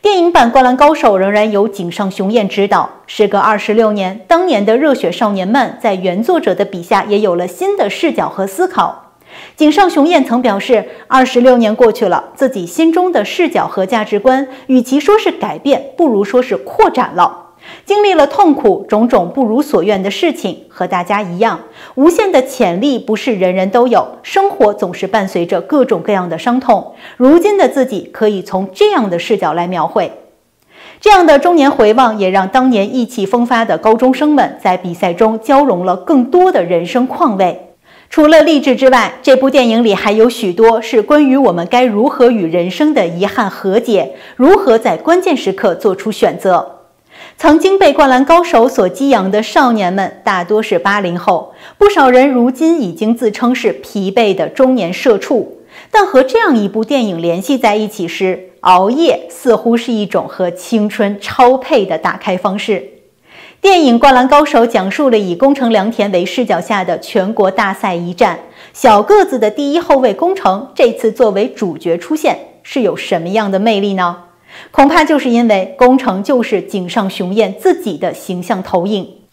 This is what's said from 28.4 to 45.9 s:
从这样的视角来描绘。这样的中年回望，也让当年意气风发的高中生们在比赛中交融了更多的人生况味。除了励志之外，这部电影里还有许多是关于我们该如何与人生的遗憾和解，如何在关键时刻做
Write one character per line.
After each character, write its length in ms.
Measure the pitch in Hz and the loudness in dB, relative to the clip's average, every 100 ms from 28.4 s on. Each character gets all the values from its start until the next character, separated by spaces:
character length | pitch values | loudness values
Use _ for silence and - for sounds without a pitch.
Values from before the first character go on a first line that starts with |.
从 280 | 180 185 190 | -6 -6 -6
这 180 | 190 - | 0 2
样 180 | 381 214 | 2 -2
的 100 | 170 | -4
视 160 | - 208 | -2 -2
角 180 | 175 | -2
来 140 | 165 175 | -2 -4
描 180 | 180 156 | -4 -2
绘。 240 | 214 - - _ _ _ _ _ _ - - | -2 -4 -8 _ _ _ _ _ _ -20 -2
这 100 | 415 | 4
样 160 | 392 339 | 4 6
的 100 | 285 | 4
中 200 | 349 349 | 4 2
年 120 | 277 | 2
回 240 | - 208 | 2 2
望， 240 | 220 254 214 | 4 2 0
也 120 | 190 | 0
让 180 | 190 190 | 0 0
当 220 | 254 254 | 0 2
年 260 | 226 202 254 | 0 0 -2
意 100 | 226 | -4
气 200 | - 196 | -4 -2
风 200 | 247 240 | -2 0
发 200 | 240 226 | 0 0
的 120 | 165 | 0
高 160 | 220 | 2
中 200 | 226 262 | 2 2
生 200 | 254 302 | 2 0
们 240 | 294 202 - | 2 0 -2
在 140 | 196 185 | -2 -2
比 160 | 180 | -4
赛 200 | 170 185 | -4 -4
中 240 | 175 220 220 | 0 0 0
交 280 | 220 277 285 | 0 2 2
融 200 | 180 180 | 0 -2
了 120 | 185 | -4
更 260 | - 294 | 0 0
多 260 | 247 359 370 | 2 4 4
的 120 | 277 | 2
人 220 | 175 175 170 | 0 -2 -2
生 200 | 254 254 | -2 -4
况 320 | - 320 196 | -2 -2 0
味。 380 | 185 - - _ _ _ _ | -2 -2 -16 _ _ _ _
除 160 | - 302 | 2 4
了 160 | 320 | 6
励 200 | 311 302 | 4 2
志 160 | 277 247 | 0 2
之 120 | 262 | 4
外， 260 | 254 202 - | 4 0 -4
这 140 | - 262 | 2 2
部 140 | 269 | 4
电 180 | 277 240 | 2 2
影 160 | 226 | 2
里 100 | 240 | 0
还 200 | 190 214 | 0 0
有 160 | 214 233 | 2 2
许 240 | 240 196 | 2 -6
多 280 | 170 226 220 | 2 4 4
是 200 | 220 233 | 2 -2
关 260 | 208 302 285 | 2 2 4
于 80 | 262 | 2
我 160 | 247 | 2
们 160 | 170 170 | 0 -2
该 160 | 247 | 0
如 240 | 254 208 262 | 2 2 -2
何 240 | - 240 | 2 2
与 140 | 226 165 | 2 -2
人 260 | 175 170 | -2 -4
生 220 | 180 302 | -2 0
的 120 | 277 175 | 0 -2
遗 200 | 170 196 | -2 -4
憾 240 | - 196 | -2 -4
和 320 | - 196 202 | -4 -2 -2
解， 340 | 233 202 147 - - - | 0 -2 -2 -10 -20 0
如 200 | 262 392 | 4 4
何 220 | 285 226 | 4 2
在 160 | 226 175 | 2 -2
关 260 | - 349 | 0 0
键 140 | 370 277 | 0 -2
时 160 | - | -4
刻 240 | 190 208 175 | -2 -4 -2
做 180 | 214 | -2